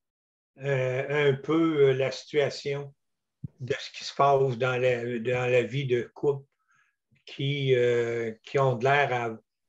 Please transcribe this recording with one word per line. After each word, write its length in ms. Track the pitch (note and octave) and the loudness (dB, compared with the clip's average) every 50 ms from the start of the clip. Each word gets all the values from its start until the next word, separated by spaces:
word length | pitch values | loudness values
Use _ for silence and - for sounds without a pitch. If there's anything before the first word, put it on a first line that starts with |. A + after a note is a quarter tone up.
| _ _ _ _ _ _ _ _ _ _ _ - C3+ | _ _ _ _ _ _ _ _ _ _ _ -10 -4
euh, 680 | C#3 C#3 C3 B2+ B2+ B2+ C3 C#3 C#3+ C#3+ D3+ D3 C#3+ C3+ | -2 0 0 0 0 -2 -2 -4 -2 0 2 4 4 2
un 20 | |
peu, 540 | C3+ - - D#3 E3 E3 E3 D#3+ D3 C#3 C3+ | 2 0 0 2 2 2 2 4 4 4 4
euh, 40 | C3 | 4
la 180 | C3 C3 B2+ | 2 0 -2
situation 840 | B2+ - - - - D3 C#3 B2+ - - - C#3+ C#3 C#3+ C#3+ C#3 - _ _ _ _ _ _ _ _ _ - - - _ | -4 -6 -12 -4 0 0 0 0 -2 -6 -8 -6 -6 -6 -8 -12 -16 _ _ _ _ _ _ _ _ _ -18 -18 -14 _
de 140 | C3+ B2 - - | -6 -6 -6 -6
ce 120 | - - | -6 -14
qui 140 | - - - | -16 -14 -14
se 100 | - - | -14 -2
passe 420 | - C#3+ C#3 C#3 C3+ C3+ C3+ B2 | 2 4 4 4 4 2 0 0
dans 240 | A2+ B2+ B2+ B2+ B2 | -2 -2 -2 0 0
la, 380 | B2+ B2+ B2 A#2+ A#2+ A#2+ B2 A#2 | 0 0 0 0 -4 -6 -6 -6
dans 320 | A2 A#2+ B2 B2 B2 B2 | -4 -4 -4 -2 -2 2
la 120 | B2+ B2 A#2+ | 2 2 2
vie 220 | A2 A#2 C#3 C#3+ | 0 -4 -6 -2
de 240 | A#2+ B2 A#2+ A2 - _ | -2 -2 -2 -2 -6 _
couple 320 | - - D3 C#3 C3+ C#3 _ _ _ _ _ _ _ _ _ _ _ _ _ _ _ _ | -4 -2 -2 -2 -2 -6 _ _ _ _ _ _ _ _ _ _ _ _ _ _ _ _
qui, 480 | - - - C3+ C#3 C#3+ C#3+ C#3 C3 B2+ | -20 -10 -6 -4 -4 -4 -2 2 2 2
euh, 580 | B2 A#2+ B2 A#2+ A#2+ A#2+ A#2 A#2 A#2 A#2 A2+ A2 - _ | 4 4 2 2 2 0 0 -2 -4 -4 -6 -8 -10 _
qui 160 | - - C#3 | -4 0 2
ont 160 | C3+ C3 B2 | 2 2 2
de 100 | A2+ A#2 | 2 2
l'air 280 | C3 C#3 D3 C#3+ C3+ B2+ | 2 4 4 2 2 0
à, 240 | B2 A#2+ A#2 A2 A2 - _ _ _ _ | -2 -4 -6 -8 -10 -14 _ _ _ _